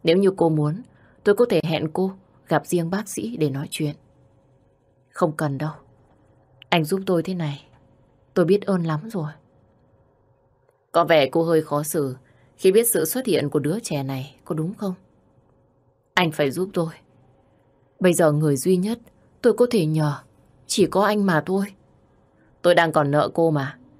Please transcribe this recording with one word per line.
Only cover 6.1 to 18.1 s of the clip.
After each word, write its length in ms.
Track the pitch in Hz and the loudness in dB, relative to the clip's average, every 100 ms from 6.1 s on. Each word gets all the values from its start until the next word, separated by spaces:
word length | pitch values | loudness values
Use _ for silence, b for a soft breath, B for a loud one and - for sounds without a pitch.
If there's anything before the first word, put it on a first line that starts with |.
| _ _ _ _ _ - | _ _ _ _ _ -2
Anh 160 | 175 | 0
giúp 160 | 156 190 190 | 0 -4 0
tôi 160 | 175 | -2
thế 120 | 165 | -2
này, 320 | 185 156 139 _ _ _ _ _ _ _ | -6 -6 -8 _ _ _ _ _ _ _
tôi 100 | - | 0
biết 220 | 170 202 196 | 2 2 0
ơn 160 | 190 | -2
lắm 180 | 165 151 226 | -2 -6 -6
rồi. 200 | 214 151 - _ _ _ _ _ _ _ _ _ _ _ _ _ _ _ | -8 -8 -12 _ _ _ _ _ _ _ _ _ _ _ _ _ _ _
Có 120 | - | 0
vẻ 240 | 160 160 135 | 4 4 4
cô 100 | 170 | 2
hơi 200 | 165 160 | 2 2
khó 200 | 156 147 | 2 -4
xử 340 | 151 165 139 127 b b b _ | -2 -2 -4 -6 b b b _
khi 160 | 185 | 4
biết 160 | 196 233 | 4 2
sự 160 | - | 0
xuất 220 | - 247 254 | 0 -2 -2
hiện 240 | 151 143 | -2 0
của 80 | 151 | -2
đứa 200 | 147 202 | -2 -4
trẻ 220 | 233 151 | -4 -6
này, 340 | 135 135 139 - | -4 -8 -10 -18
có 100 | - | -10
đúng 200 | 160 160 | -6 -6
không? 200 | 226 202 185 _ _ _ _ _ _ _ _ _ _ _ | -6 -8 -8 _ _ _ _ _ _ _ _ _ _ _
Anh 180 | - 175 | 0 0
phải 180 | 151 143 | 0 -2
giúp 180 | 143 190 | -2 -4
tôi. 200 | 190 165 - _ _ _ _ _ _ _ _ _ _ | -4 -4 -8 _ _ _ _ _ _ _ _ _ _
Bây 120 | 185 | 0